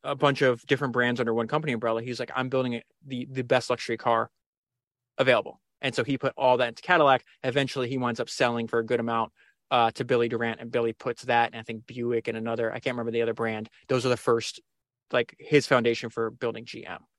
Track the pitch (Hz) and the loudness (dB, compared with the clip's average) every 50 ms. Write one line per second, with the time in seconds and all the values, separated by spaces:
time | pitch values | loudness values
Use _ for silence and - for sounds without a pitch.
0 | _ 143 143 131 - 143 139 - 143 131 123 113 - - 143 127 143 135 117 123 | _ -6 -4 2 2 2 4 4 4 2 2 2 0 0 0 0 0 -2 0 0
1 | 123 120 123 117 123 113 113 117 117 110 - 156 156 151 123 113 113 117 113 113 | 2 2 2 0 0 0 0 0 0 0 -2 -2 -2 -2 -4 -2 -2 -2 -2 -2
2 | 117 127 123 113 127 - - 131 127 127 131 131 127 127 120 117 - _ _ _ | -4 -6 -8 -8 -8 -8 -6 -6 -4 -2 0 0 0 0 -4 -6 -8 _ _ _
3 | _ 139 143 147 - 143 131 127 127 120 131 127 - - 123 117 - - 117 110 | _ -10 -8 -8 -8 -8 -6 -8 0 2 2 2 2 0 -4 -4 -2 -6 -6 -2
4 | - 120 117 113 113 110 _ _ _ _ _ _ _ _ _ _ _ _ _ _ | 0 2 2 2 0 -2 _ _ _ _ _ _ _ _ _ _ _ _ _ _
5 | _ _ _ - 135 131 123 110 - - - _ _ _ _ _ - 135 120 - | _ _ _ 0 4 4 4 4 4 -2 -12 _ _ _ _ _ -6 -4 -2 -2
6 | 120 120 139 127 - 135 - - 135 127 127 120 127 117 113 - - - 180 170 | -2 -2 -2 -2 -2 -4 -4 2 2 4 4 4 2 -2 -2 -10 0 2 4 6
7 | 151 139 131 123 - _ _ _ - 131 120 143 139 131 - 139 127 117 135 131 | 8 6 6 4 2 _ _ _ -6 -2 0 0 0 0 -2 -4 -4 -4 -2 -2
8 | 127 120 117 - 120 - - - 135 120 120 117 117 113 - 117 113 110 123 117 | -2 -2 -2 -4 -6 -6 -2 0 0 2 2 0 -4 0 0 0 2 2 0 0
9 | 117 117 117 113 113 107 _ _ _ _ _ _ _ _ - 123 120 117 - - | 0 0 0 0 -2 -2 _ _ _ _ _ _ _ _ 2 4 4 4 2 -2
10 | 135 123 131 120 117 117 120 113 120 117 110 - 117 117 113 123 117 117 110 _ | -2 2 2 2 2 2 0 -2 -2 -2 -4 -4 -10 -4 -2 0 0 0 -2 _
11 | - 131 120 - - 123 120 117 120 110 - 117 110 - 117 110 113 - 120 127 | -6 -6 -6 -6 -2 0 2 2 2 2 -2 -10 -10 -10 -12 -12 -12 -12 -8 -6
12 | 120 120 120 113 110 - 113 113 110 117 117 113 117 113 - 120 - 135 123 123 | -4 -2 -2 -2 -2 -4 -6 -4 -4 -4 -2 -2 -2 -4 -4 -4 -6 -4 -4 -4
13 | 117 117 113 117 117 113 113 - 117 113 110 107 107 - _ _ _ _ 131 127 | -4 -4 -2 -2 -2 -2 -2 -2 -2 -4 -4 -6 -8 -12 _ _ _ _ -2 0
14 | 113 127 123 117 - - 120 117 110 - - - _ _ _ _ _ _ _ _ | 2 0 0 0 2 0 0 0 0 -6 -12 -14 _ _ _ _ _ _ _ _
15 | _ _ - 127 120 - - _ - - 151 147 127 - 143 127 117 117 117 - | _ _ -2 -2 -2 -2 -8 _ -6 2 2 2 4 6 2 4 4 2 0 0
16 | - 117 - - 113 113 113 - - 117 113 113 117 120 - 127 - 82 87 - | -4 -8 -6 -4 -6 -6 -6 -6 -6 -6 -6 -6 -12 -14 -14 -14 -12 -14 -14 -14
17 | _ _ _ | _ _ _